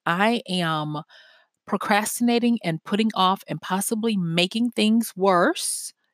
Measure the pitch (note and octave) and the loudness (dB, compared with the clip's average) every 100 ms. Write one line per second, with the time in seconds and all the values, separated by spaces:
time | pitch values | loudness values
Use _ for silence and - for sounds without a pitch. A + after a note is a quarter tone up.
0 | - F3 G#3+ A#3+ - F#3 E3 D#3+ D3+ D3+ | -4 0 0 0 -2 -2 0 -2 -4 -6
1 | - - - _ _ _ - G3+ - G#3 | -10 -20 -20 _ _ _ -6 -6 0 0
2 | G#3+ - A#3+ A#3+ A#3 A#3 F3 D#3+ - G3+ | 0 -2 0 2 2 0 -2 -4 -2 0
3 | A3 - F#3 F#3+ - D#3 - F#3+ F#3+ A3 | 0 2 0 0 -6 -10 -4 -2 -2 -2
4 | A3+ G#3 E3+ E3+ F3+ A3+ A#3+ A3+ G#3+ A3+ | 0 0 0 0 0 0 -2 2 2 2
5 | A3+ F3+ F#3+ F3+ G#3+ F4+ - - - _ | 0 0 4 4 4 0 -6 -6 -10 _
6 | _ | _